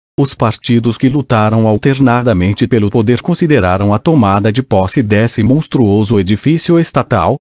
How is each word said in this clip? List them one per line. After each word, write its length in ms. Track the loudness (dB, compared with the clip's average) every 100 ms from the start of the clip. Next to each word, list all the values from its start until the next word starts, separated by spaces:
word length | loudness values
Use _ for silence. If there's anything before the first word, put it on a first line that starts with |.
| _ -4
Os 160 | -4
partidos 640 | -2 -4 -4 -2 0 0 0
que 120 | -2
lutaram 580 | -2 0 0 2 2 2
alternadamente 960 | 0 0 2 2 2 0 0 0 0 0
pelo 240 | 0 0
poder 320 | 0 0 0
consideraram 720 | -2 -2 0 2 2 0 0
a 60 | 0
tomada 500 | 2 2 2 2 0
de 140 | -2
posse 400 | 0 0 0 -2
desse 400 | 0 0 0 0
monstruoso 720 | 0 0 0 0 2 2 2 0
edifício 640 | 0 -2 0 -2 0 0
estatal 560 | 0 -2 -2 0 0 -2